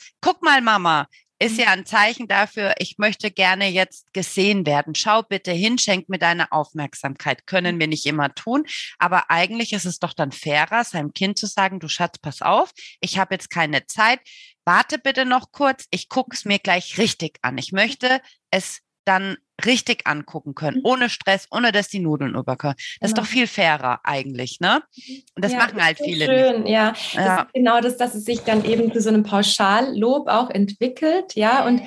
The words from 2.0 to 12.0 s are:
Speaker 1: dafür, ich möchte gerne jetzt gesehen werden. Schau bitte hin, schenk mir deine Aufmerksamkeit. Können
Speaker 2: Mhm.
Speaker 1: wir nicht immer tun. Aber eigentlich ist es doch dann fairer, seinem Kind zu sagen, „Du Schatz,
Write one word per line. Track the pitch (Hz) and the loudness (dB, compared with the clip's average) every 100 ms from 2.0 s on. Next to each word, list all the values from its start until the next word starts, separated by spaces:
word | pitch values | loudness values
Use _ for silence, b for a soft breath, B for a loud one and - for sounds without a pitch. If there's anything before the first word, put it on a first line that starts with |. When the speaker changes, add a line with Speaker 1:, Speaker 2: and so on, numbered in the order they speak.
| 214 233 214 | 2 0 -2
Speaker 1:
dafür, | 196 208 220 196 - | 0 0 -2 -2 -2
ich | 180 - | -4 -2
möchte | 208 - 214 | -2 -2 -6
gerne | 190 185 190 196 | 0 2 2 0
jetzt | 180 185 - _ | 0 -2 -4 _
gesehen | 196 175 - 202 202 151 | -8 -4 0 2 2 2
werden. | 143 156 | 0 0
Schau | 151 214 220 | -2 0 0
bitte | 220 190 185 | 0 -6 -4
hin, | 170 214 240 | -2 0 0
schenk | - 185 170 | 0 -2 -2
mir | 185 | -2
deine | 175 170 156 | 0 0 0
Aufmerksamkeit. | 156 147 160 143 - 135 139 147 127 - | -2 -4 -6 -10 -8 -10 -6 -6 -6 -2
Können | 185 175 170 | -2 0 0
Speaker 2:
Mhm. | |
Speaker 1:
wir | 156 | -2
nicht | 156 143 | -2 -2
immer | 151 139 - | 0 -2 -4
tun. | 220 269 311 B B B | -4 -2 -2 B B B
Aber | 175 185 - | 0 0 0
eigentlich | 170 185 226 233 | 0 0 -2 -4
ist | 208 175 | -4 -4
es | - | -4
doch | 170 | -6
dann | - 139 | -4 -4
fairer, | - 156 147 160 226 | -4 -2 0 2 0
seinem | 233 175 147 | -2 -4 -6
Kind | - 190 202 | -4 -4 -4
zu | 202 | -6
sagen, | - 190 190 | -2 -2 -2
„Du | 160 | -8
Schatz, | - | -4